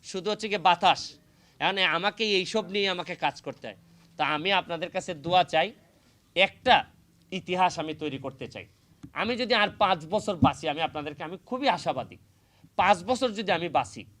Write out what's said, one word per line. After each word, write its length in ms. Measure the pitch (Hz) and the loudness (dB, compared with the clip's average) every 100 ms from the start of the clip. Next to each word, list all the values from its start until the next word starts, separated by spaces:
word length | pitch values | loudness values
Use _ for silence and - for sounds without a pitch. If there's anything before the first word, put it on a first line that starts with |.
| - | -10
শুধু 220 | 190 180 | -8 -4
হচ্ছে 160 | 214 220 | -4 -4
কি 60 | 202 170 | 2 4
বাতাস। 340 | 170 190 143 - - _ _ _ _ | 6 4 2 -2 -14 _ _ _ _
এখন 180 | 151 196 185 160 | -2 2 2 2
আমাকে 260 | 190 202 226 196 | 0 -2 0 0
এইসব 240 | 180 220 180 | 0 -4 -2
নিয়ে 140 | 196 196 180 | -2 -2 -2
আমাকে 180 | 170 175 151 | -6 -4 -4
কাজ 100 | - | -4
করতে 240 | - 127 120 | -12 -12 -12
হয়। 120 | 101 _ _ _ _ | -16 _ _ _ _
তা 60 | 143 151 | -2 0
আমি 120 | 175 196 | 0 0
আপনাদের 280 | - 165 170 185 | 0 -8 -6 -8
কাছে 160 | 180 165 147 | -8 -8 2
দোয়া 180 | 180 | 2
চাই, 240 | 175 156 180 - _ _ _ _ _ - | 4 2 0 -4 _ _ _ _ _ 2
একটা 400 | 190 - 254 214 - _ _ _ _ | 2 2 4 4 4 _ _ _ _
ইতিহাস 420 | 190 - 180 180 165 | -10 -4 2 2 2
আমি 140 | 156 156 | -8 -6
তৈরি 180 | 156 135 135 | -6 -6 -10
করতে 200 | - 120 | -12 -14
চাই। 120 | 107 90 _ _ _ - - | -14 -16 _ _ _ -14 -6
আমি 120 | 202 240 | -4 -2
যদি 120 | 247 | 0
আর 160 | 226 208 - | 2 2 2
পাঁচ 180 | 202 185 156 | 0 0 -2
বছর 220 | 202 - 180 151 | -4 -2 2 2
বাঁচি, 200 | 139 156 | 2 -4
আমি 80 | 147 | -2
আপনাদেরকে, 400 | 160 156 147 151 | -4 -4 -8 -10
আমি 140 | 160 185 _ | -12 -12 _
খুবই 180 | 247 269 185 | -2 0 0
আশাবাদী, 400 | 165 131 110 92 _ _ _ _ - - | -2 -6 -6 -14 _ _ _ _ -16 0
পাঁচ 220 | 185 196 | 4 4
বছর 260 | 180 247 254 208 | 2 -2 -2 -2
যদি 140 | 196 | -2
আমি 180 | 175 170 143 | 0 2 0
বাঁচি 240 | 127 - - _ | -2 -8 -18 _